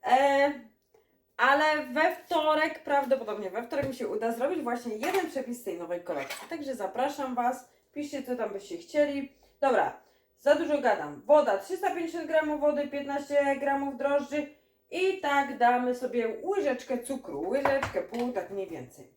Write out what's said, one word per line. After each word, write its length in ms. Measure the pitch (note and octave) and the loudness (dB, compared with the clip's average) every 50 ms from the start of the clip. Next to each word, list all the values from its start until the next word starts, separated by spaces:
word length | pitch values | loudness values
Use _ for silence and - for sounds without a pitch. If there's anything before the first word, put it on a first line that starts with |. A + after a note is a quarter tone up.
| - | 4
E, 460 | B3 A#3+ C4 C#4 C#4 C#4 C#4 C#4 C#4+ D4 - - - _ _ _ _ _ _ _ _ _ _ _ _ _ | 4 4 6 6 6 6 4 4 2 2 -4 -12 -20 _ _ _ _ _ _ _ _ _ _ _ _ _
ale 500 | - A3+ C4 C#4+ C#4+ D4+ D#4 D4+ D4+ C4 | 2 4 6 6 6 4 2 2 0 -2
we 300 | B3+ B3 D4 D#4 F4+ F4 | -2 0 2 2 2 2
wtorek, 680 | - - - F4 D#4+ D4+ D#4 D#4 D#4 D#4 D#4 D#4 - - | -2 -6 -2 0 2 2 4 4 4 2 0 -2 -6 -4
prawdopodobnie 640 | - C#4+ C#4 C#4 B3 C4+ C4 A#3 G#3+ G#3 G#3 G3+ F#3 | 0 0 2 2 2 0 0 0 -6 -6 -6 -6 -6
we 120 | F3+ A3 | -6 -6
wtorek 260 | B3 - - C#4 C#4 C4+ | -8 -4 -4 -4 -4 -4
mi 60 | B3+ | -4
się 140 | - B3 - | -6 -6 -4
uda 240 | - G#3+ A3+ A3+ | -4 -2 -2 -2
zrobić 300 | A3+ A#3 B3+ D4 F#4 D#4+ | -2 0 -2 -2 -2 -2
właśnie 340 | C4 A#3 B3 B3 - A#3+ G#3+ | -2 -4 -4 -4 -6 -8 -8
jeden 340 | G#3+ A#3+ E4+ F#4+ G4 F4+ - | -4 -4 0 0 0 -2 -2
przepis 300 | - C4+ B3 A#3+ A#3+ - | -6 -6 -6 -6 -8 -8
z 40 | - | -6
tej 140 | G3+ F3 E3+ | -8 -8 -8
nowej 220 | E3+ E3 F3 F3 F3 | -6 -6 -6 -8 -6
kolekcji. 440 | - E3 C#3+ C3+ - - - - - | -6 -6 -6 -6 -8 -10 -14 -12 -10
Także 260 | E4+ D#4+ D4 C4+ B3+ | -10 -8 -6 -8 -6
zapraszam 600 | A3 G3+ F#3 - B3 C4 C#4+ C#4+ - C#4 C4 B3 | -6 -6 -6 -2 -2 -2 -2 -2 -4 -6 -4 -2
was, 340 | A#3+ A#3+ B3 C4 C4+ - _ _ _ _ _ | 0 0 0 0 -2 -10 _ _ _ _ _
piszcie, 300 | _ D4 D4 C#4+ - C4+ | _ -10 -8 -6 -6 -8
co 140 | - B3+ B3 | -6 -4 -4
tam 160 | B3 G#3+ G3+ | -4 -4 -4
byście 240 | G3 G3 - - E3+ | -4 -8 -10 -10 -12
chcieli. 560 | - - - - D4 D4 C#4+ C#4 C#4 C4+ - _ _ _ _ _ _ | -12 -12 -2 2 2 2 4 2 -4 -6 -8 _ _ _ _ _ _
Dobra, 400 | - C4+ B3 G3 E3+ - - - _ _ _ _ _ _ _ _ | 2 4 4 4 2 2 -2 -8 _ _ _ _ _ _ _ _
za 160 | - C#4 D4+ | 4 4 4
dużo 260 | D4+ E4+ - D4+ C#4+ | 4 4 0 0 2
gadam. 420 | B3+ A#3+ G#3 D3+ D3+ D3 D3 C#3 - | 4 2 2 2 -2 -8 -10 -12 4
Woda, 340 | - D4 D4+ C#4+ A3+ G3 - | 6 8 8 8 6 2 0
trzysta 320 | - - F#4 F4+ G4 F#4 | -2 -6 -6 -2 -2 -2
pięćdziesiąt 360 | D#4 E4+ E4+ D#4 - E4+ D#4+ | -2 -2 -6 -6 -6 -8 -6
gramów 340 | D#4 D#4+ D#4 D#4 D4+ D4+ C#4+ | 2 2 2 2 2 -2 2
wody, 280 | C#4+ D4 D4 D4 C#4+ C#4+ | 2 2 2 2 -2 -4
piętnaście 680 | - C#4+ C#4 C#4 C#4+ C#4+ C#4+ - C#4+ C#4+ C#4+ C#4 C#4 C4+ | -4 -8 -6 -4 -6 -6 -4 0 2 2 4 4 2 0
gramów 360 | C#4+ C#4 C#4 C#4 C#4 C#4 C4+ | 0 0 0 0 -2 -4 -6
drożdży. 500 | A#3+ C#4 C#4+ C#4+ C#4+ C4 - C#4 D4+ D4 D4 - _ _ _ _ _ _ _ | -2 -2 2 2 2 0 0 -4 -4 -4 -4 -10 _ _ _ _ _ _ _
I 300 | - E4+ F#4 F#4+ F#4+ - | -4 0 0 0 0 0
tak 380 | - C#4+ C#4+ C#4 C#4 - B3+ A3+ | 0 2 2 2 2 0 0 4
damy 360 | A#3+ A#3+ B3 B3 B3 B3 B3 | 4 4 4 4 2 0 -2
sobie 420 | - B3+ A#3+ A#3+ A#3+ A3+ A3+ A3 A3 | -2 -4 -4 -2 -2 -2 -2 -4 -6
łyżeczkę 560 | - F4 G4+ G4 D#4 C#4+ B3+ B3 - - C4 A#3+ | -4 -2 -2 0 0 0 -2 -2 -4 -6 -6 -6
cukru, 500 | - - C#4 A#3+ - - G3+ G#3 D#4+ F#4 | -4 -6 -8 -8 -8 -8 -8 -6 -4 -2
łyżeczkę 540 | B3 C#4+ C4+ C#4 C4+ C4+ - - - G3 | -2 0 2 2 2 2 -2 -2 -4 -4
pół, 300 | F3 - G#3+ A#3+ A#3+ B3 | -6 -4 -6 -4 -4 -4
tak 180 | B3 G3 F3+ - | -4 -6 -6 -6
mniej 160 | G3 G3 F#3+ | -6 -8 -8
więcej. 440 | - E3 D3 B2+ - - - B2+ - _ | -8 -8 -12 -12 -14 -16 -20 -20 -20 _